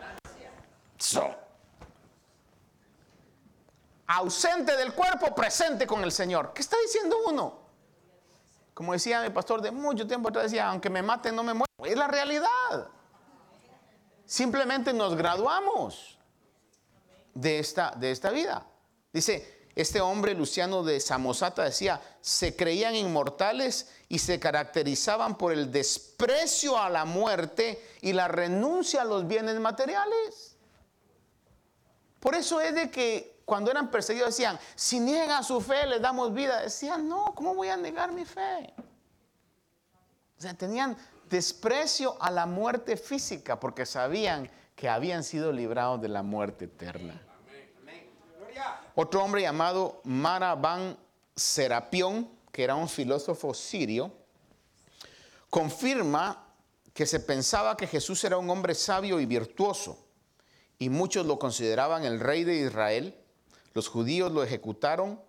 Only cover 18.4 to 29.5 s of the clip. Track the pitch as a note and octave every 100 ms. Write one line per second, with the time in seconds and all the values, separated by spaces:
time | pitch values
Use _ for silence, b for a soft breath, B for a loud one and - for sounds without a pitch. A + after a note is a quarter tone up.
18.4 | F4+ - - _ _ _ _ E3 A3+ G3
19.4 | - - - - D3+ G#3 F#3 G#3 G3+ F#3
20.4 | C#3+ - F3+ F#3+ D#3+ C#3+ - C3 C3 B2+
21.4 | F3+ F3+ D3+ - G3 D3+ B B - -
22.4 | E3+ - E3+ E3+ A3+ A3 F#3+ D3+ C#3 -
23.4 | G3 B3+ C4 - B B B E3+ - E3+
24.4 | D#3+ D3 C#3+ D#3+ C#3+ C3+ - A3 A3+ G3
25.4 | F3 D#3 C3+ C#3 C#3 - - - A#3+ C#4+
26.4 | E4 - D4 A#3+ F#3+ E3+ D#3+ F3 A3 F#3
27.4 | D#3+ - A3+ G3 B B F#3+ F#3 F3+ E3+
28.4 | F3 F#3 C4+ F4+ - C#4 A#3 G3+ E3+ A3
29.4 | A3